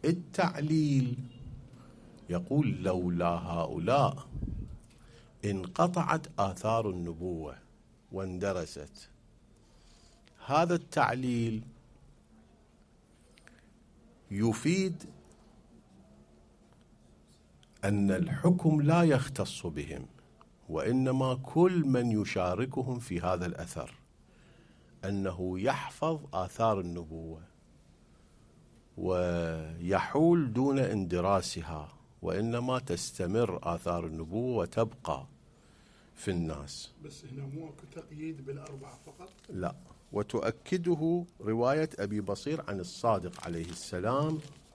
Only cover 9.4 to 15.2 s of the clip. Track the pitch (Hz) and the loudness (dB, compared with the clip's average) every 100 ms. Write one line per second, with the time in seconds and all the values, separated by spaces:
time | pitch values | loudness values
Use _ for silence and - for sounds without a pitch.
9.4 | - - - - - - - - - - | -20 -20 -20 -20 -20 -20 -20 -20 -20 -18
10.4 | - 143 170 175 170 - 123 123 127 120 | 0 2 4 2 0 2 2 2 0 0
11.4 | 113 110 - - - - - - - - | 0 -2 -8 -20 -20 -20 -20 -20 -20 -20
12.4 | - - _ _ _ _ _ - - - | -20 -20 _ _ _ _ _ -20 -20 -20
13.4 | - - - - - - - - - 101 | -20 -20 -20 -20 -20 -20 -20 -20 -8 0
14.4 | 110 110 147 185 190 170 - - | 2 2 2 2 0 -2 -10 -20